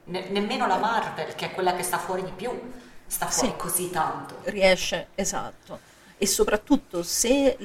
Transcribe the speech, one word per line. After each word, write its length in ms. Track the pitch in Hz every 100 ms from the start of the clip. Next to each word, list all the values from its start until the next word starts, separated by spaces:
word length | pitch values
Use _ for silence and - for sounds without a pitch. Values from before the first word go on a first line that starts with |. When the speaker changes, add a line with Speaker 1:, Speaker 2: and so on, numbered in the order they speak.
Speaker 1:
ne-, 240 | - 180 -
nemmeno 360 | 202 208 262 226
la 120 | 190
Marvel, 560 | 214 226 - 165 156
che 120 | - 165
è 80 |
quella 200 | - 185
che 80 | 180
sta 160 | 175 175
fuori 260 | - 185
di 80 | 175
più, 180 | - 247 - - - - - -
sta 200 | - 170
fuori 240 | - -
Speaker 2:
Sì. 60 | -
Speaker 1:
così 340 | 170 - 180
tanto. 460 | 165 151 - - -
Speaker 2:
Riesce, 640 | 185 202 190 185 - 175 -
esatto. 640 | - - 151 - - - - - - - -
E 100 | 196
soprattutto 760 | - 208 208 - 285 - 175
se 520 | 170 - 233 277 269 -